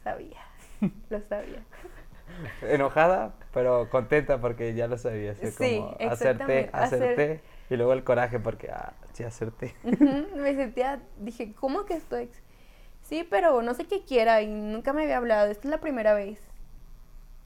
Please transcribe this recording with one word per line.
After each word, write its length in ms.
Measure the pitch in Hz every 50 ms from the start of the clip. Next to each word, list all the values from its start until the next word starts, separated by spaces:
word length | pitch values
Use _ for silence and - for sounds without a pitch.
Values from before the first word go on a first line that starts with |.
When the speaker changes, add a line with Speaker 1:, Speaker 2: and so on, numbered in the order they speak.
| -
Speaker 1:
sabía, 380 | 104 - - - - - - - - - - - - - -
Speaker 2:
<laughs> 280 | 208 180 - - - -
Speaker 1:
lo 100 | 214 208
sabía. 420 | 208 - 208 208 - - - - - - - - - 339 - - - - - - - - 180 175 160 113 - -
Speaker 2:
Enojada, 720 | - - 147 139 139 135 - 156 160 175 185 202 220 208 - - - - -
pero 360 | 131 127 127 123 120 117 -
contenta 500 | - 131 113 113 147 151 143 147 139 123
porque 340 | 117 120 120 117 117 117 113
ya 120 | 117 117
lo 100 | 117 123
sabías, 400 | 113 117 120 110 107 104 104 101 -
fue 120 | 190 220
Speaker 1:
Sí, 280 | - - 262 254 233 208
Speaker 2:
como, 160 | 214 - - -
Speaker 1:
exactamente, 680 | 226 233 247 233 247 262 247 220 269 269 269 269 - -
Speaker 2:
"Acerté, 20 |
Speaker 1:
acer- 140 | - - 233 254 254 247 254 247 240
Speaker 2:
acerté", 300 | 185 147 151 160 156 - - - - - -
y 60 | 127
luego 160 | 117 120 123 131
el 100 | 131 127
coraje 360 | - 123 120 123 117 123 117
porque, 300 | 107 117 107 - - -
"Ah, 220 | - - - - - - - - -
sí 100 | - 120
acerté". 500 | 117 113 - - 113 - - 139 120 - - -
Speaker 1:
Ujú, 440 | 233 240 - 294 277 262 285 311 403 381
me 180 | 285 285 277 285
sentía, 460 | 269 269 220 - 247 247 269 277 - - - -
dije, 360 | - 202 220 226 - 233 208 214 -
"¿Cómo 260 | - 269 277 392 403
que 100 | 403 349
es 80 | 311 -
tu 100 | - 240
ex?". 240 | 240 240 240 - - - - - - - - - - - - - - -
"Sí, 220 | - 294 320 339 339
pero 320 | 403 392 359 330 269 240
no 120 | 233 240 247
sé 120 | 285 330
qué 180 | - 403 381 -
quiera 380 | - 269 233 226 226 226 220
y 60 | 214
nunca 460 | 214 214 214 208 214 214 226 - 269 277
me 100 | 302 311
había 140 | 294 262
hablado, 320 | 247 247 240 214 208 208 208
esta 160 | 208 - -
es 40 | 277
la 80 | 311 320
primera 320 | 349 320 269 233 214 214 208
vez". 260 | 208 202 202 214 - - - - - - - - - - - - - - - - - - - - - -